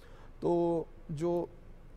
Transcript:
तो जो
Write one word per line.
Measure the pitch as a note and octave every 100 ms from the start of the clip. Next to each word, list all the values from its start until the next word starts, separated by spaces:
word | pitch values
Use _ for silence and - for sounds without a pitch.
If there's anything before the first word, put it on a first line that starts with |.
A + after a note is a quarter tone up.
| - - - -
तो | E3 E3+ E3+ E3 - - -
जो | D3 E3+ F3 E3 - - - -